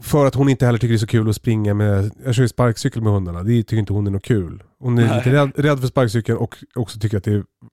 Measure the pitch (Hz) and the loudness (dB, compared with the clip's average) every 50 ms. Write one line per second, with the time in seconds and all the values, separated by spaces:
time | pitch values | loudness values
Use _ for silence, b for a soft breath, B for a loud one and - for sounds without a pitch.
0 | - - - 156 139 135 - 123 139 139 131 - 131 123 120 110 120 117 117 110 | -8 -2 0 2 2 2 2 2 2 2 2 2 2 2 2 2 0 0 0 0
1 | 110 110 - 117 110 110 104 - - 127 113 107 104 104 101 104 104 104 101 98 | 0 0 0 0 2 0 -2 -2 0 0 0 0 0 0 0 0 2 2 2 0
2 | 98 104 - - - 131 120 107 131 113 - - 123 120 110 - - 139 - 117 | 0 -2 -6 -8 -4 -2 0 0 0 0 0 0 0 0 0 0 -4 -4 -4 -2
3 | 113 107 101 101 95 87 85 85 90 107 120 120 110 - 113 110 104 92 101 104 | 0 0 0 0 0 -4 -6 -4 -2 0 0 0 0 0 -2 -2 -2 -2 -2 -2
4 | 104 101 98 98 - - 127 107 90 80 - - - _ _ - 131 127 120 117 | -2 -2 -2 -4 -2 0 0 0 -2 -4 -10 -16 -20 _ _ -10 -4 0 2 2
5 | 117 113 - - 123 123 131 147 143 135 - - 143 151 147 135 127 123 - 139 | 2 2 2 0 0 2 2 2 2 0 0 -2 0 0 0 0 -2 -2 0 0
6 | 131 113 104 117 107 - 117 110 117 - - - - - - 131 117 - - 110 | 0 0 0 -2 -2 -2 -2 -2 -4 -6 -8 -14 -20 -12 -8 -8 -8 -8 -8 -6
7 | 104 107 107 101 - 107 104 104 - - _ _ - 113 | -6 -4 -2 -2 -2 0 -2 -2 -2 -6 _ _ -20 -20